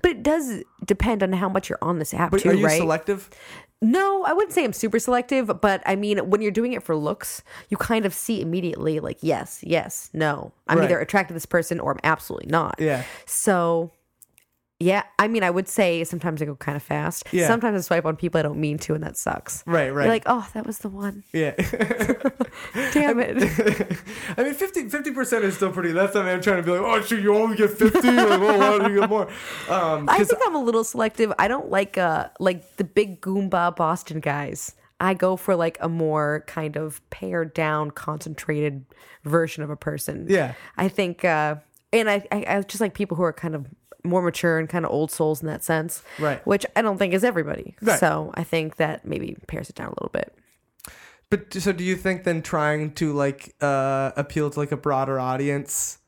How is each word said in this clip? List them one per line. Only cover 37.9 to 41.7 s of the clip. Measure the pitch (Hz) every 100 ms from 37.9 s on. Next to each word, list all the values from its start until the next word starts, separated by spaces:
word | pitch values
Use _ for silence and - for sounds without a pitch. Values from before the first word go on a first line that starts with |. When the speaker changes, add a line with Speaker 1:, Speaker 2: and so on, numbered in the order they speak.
Speaker 1:
concentrated | - - 151 160 151 - 151 147 139 131 _ - -
version | 151 165 165 -
of | 151
a | 147
person. | - 147 - 147 170
Speaker 2:
Yeah. | 190 131 120 - -
Speaker 1:
I | 185
think, | 190 185 170
uh, | 180 156 151 151 _